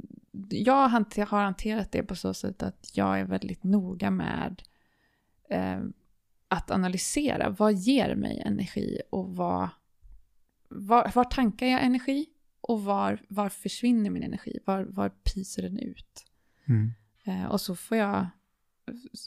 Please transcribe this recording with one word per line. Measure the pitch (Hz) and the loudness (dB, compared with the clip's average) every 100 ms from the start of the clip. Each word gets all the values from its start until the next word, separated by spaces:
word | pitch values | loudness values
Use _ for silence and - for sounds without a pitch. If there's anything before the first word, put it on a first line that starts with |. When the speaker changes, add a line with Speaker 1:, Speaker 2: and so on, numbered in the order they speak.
| - - _ - 196 | -14 -18 _ -14 -6
Speaker 1:
Jag | - 214 269 269 | 0 4 6 6
hante-, | 233 202 - | 4 0 -2
har | 202 208 | 0 2
hanterat | 202 185 214 214 190 | 0 0 -2 -2 -2
det | - | -2
på | 196 180 | -4 -4
så | 190 | -4
sätt | 190 196 190 | -4 -6 -4
att | 185 - - | -6 -8 -6
jag | - 98 196 | 0 0 0
är | 190 | -2
väldigt | 190 - 175 | -4 -4 -4
noga | 185 202 185 180 196 | 2 2 2 -2 -2
med, | 190 165 - - 185 - _ _ _ _ _ _ _ - | 0 -2 -4 -6 -8 -18 _ _ _ _ _ _ _ -4
eh, | 294 - 92 92 - _ _ _ _ - | -2 -2 -4 -6 -10 _ _ _ _ -4
att | 185 - | -4 0
analysera | 190 180 185 - - 285 - - | 0 0 0 -2 0 0 0 0
vad | 196 214 | 4 4
ger | 202 196 269 190 202 | 4 4 4 4 0
mig | - - - | -2 -2 -2
energi | 202 190 - - - - | -2 -2 -4 -4 -4 -4
och | 196 185 180 | -6 -6 -4
vad... | 175 - 180 - _ _ - - _ _ _ _ - | -2 0 -2 -6 _ _ -20 -20 _ _ _ _ -16
Var, | - 202 240 202 240 | -8 4 4 6 4
var | |
tankar | 247 - 240 - 254 | 2 4 2 2 2
jag | 254 | 4
energi | 254 254 - 277 311 _ _ _ | 4 2 2 -2 -2 _ _ _
och | - 226 | -4 -2
var, | 202 196 196 202 - | 0 0 0 -2 -4
var | 196 202 | -2 -2
försvinner | - 196 - 240 240 202 | -2 -8 -2 2 4 2
min | 180 | -2
energi? | - 190 - - - | -4 -6 -8 -8 -2
Var, | 190 | -2
var | 190 196 196 | -2 -2 -4
pyser | 196 - 196 190 - | -2 -2 -2 -4 -6
den | 185 190 | -4 -4
ut? | - - - - - _ _ _ - | -8 -10 -18 -20 -20 _ _ _ 2
Speaker 2:
Mm. | 113 110 117 _ _ | 2 2 -2 _ _
Speaker 1:
Eh, | - 185 185 | -6 -4 -2
och | 196 | -2
så | - 180 | -2 -8
får | - 226 | -2 0
jag... | 202 196 185 - _ _ _ _ - 233 262 - | 2 0 -2 -6 _ _ _ _ -16 -16 -16 -18